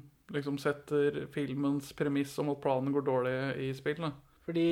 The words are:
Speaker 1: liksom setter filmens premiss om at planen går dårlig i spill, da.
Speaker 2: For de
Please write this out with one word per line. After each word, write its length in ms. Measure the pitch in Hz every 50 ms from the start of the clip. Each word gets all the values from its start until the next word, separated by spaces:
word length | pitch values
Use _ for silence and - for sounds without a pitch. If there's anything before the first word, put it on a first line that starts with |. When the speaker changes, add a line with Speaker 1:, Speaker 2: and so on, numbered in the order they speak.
| 139 - - _ _ -
Speaker 1:
liksom 280 | - 147 139 143 143 139
setter 680 | - 147 143 143 - - 151 147 143 147 143 143 - 139
filmens 600 | - 156 143 135 131 139 143 139 143 143 139 - -
premiss 420 | - 151 147 139 139 139 139 - -
om 100 | 147 147
at 120 | 139 139
planen 320 | - 143 135 127 131 139 139
går 120 | 143 135
dårlig 280 | 135 131 127 123 127 131 131 135 135 -
i 160 | - 135 135 131
spill, 240 | 131 - 147 151 165
da. 140 | 165 151 139 - - _ _ _
Speaker 2:
For 140 | _ - 165
de 140 | 170 165 170